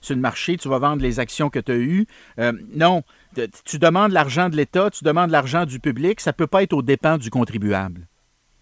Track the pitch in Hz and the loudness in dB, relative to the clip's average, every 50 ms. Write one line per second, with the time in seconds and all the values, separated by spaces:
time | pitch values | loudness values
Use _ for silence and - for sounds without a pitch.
0 | - - 143 127 127 120 - - - - 175 170 - 139 135 127 131 147 151 143 | -8 -4 -4 -2 -2 -2 -4 -4 -4 -4 -4 -4 -2 -2 -2 0 0 0 0 0
1 | 131 127 117 120 123 - - - 156 143 - 131 110 - 123 120 120 135 170 190 | -2 -2 -2 -2 -4 -6 -2 -2 -2 -2 -2 -4 -2 0 0 0 2 2 2 0
2 | 214 - - - - - - - 113 120 117 95 - - - 147 160 175 185 170 | 0 -2 -4 -20 -20 -20 -6 -2 -2 -2 -2 -4 -10 -10 -2 2 2 2 2 2
3 | 143 _ _ _ _ _ - 127 120 - - - _ - - 151 160 165 165 185 | -2 _ _ _ _ _ -8 -6 -6 -6 -8 -16 _ -10 -2 2 4 4 4 4
4 | 208 214 190 170 151 139 120 156 180 180 160 151 143 - - 180 196 208 - - | 2 4 4 2 2 2 0 0 0 0 2 0 -2 0 2 0 0 0 -2 0
5 | 147 156 151 170 180 170 160 147 135 127 135 170 175 147 127 127 - 147 120 117 | 0 0 2 2 2 4 4 2 2 2 0 -2 -2 -2 -6 -4 -4 -4 -2 0
6 | 147 180 196 - - 170 143 - 170 143 - 190 202 - - 147 127 120 139 135 | 0 -2 -2 0 -2 -4 -2 -2 -2 2 2 2 2 2 0 -2 2 2 0 2
7 | - 160 160 156 120 113 - 127 120 - - 113 101 104 101 95 95 95 87 87 | 4 0 0 0 -2 -4 0 0 -2 0 -2 -4 -2 0 0 0 -2 -6 -10 -12
8 | 85 - _ _ _ _ _ _ _ _ _ _ | -18 -20 _ _ _ _ _ _ _ _ _ _